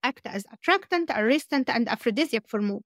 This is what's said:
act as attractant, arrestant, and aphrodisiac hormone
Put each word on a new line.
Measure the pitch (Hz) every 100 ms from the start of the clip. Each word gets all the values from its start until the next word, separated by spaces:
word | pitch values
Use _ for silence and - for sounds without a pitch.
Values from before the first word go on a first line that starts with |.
act | 254 -
as | - 202 -
attractant, | 220 - 381 - 349 330
arrestant, | 214 214 294 - 277 254
and | 233 233
aphrodisiac | 220 240 214 320 220 -
hormone | 208 208 202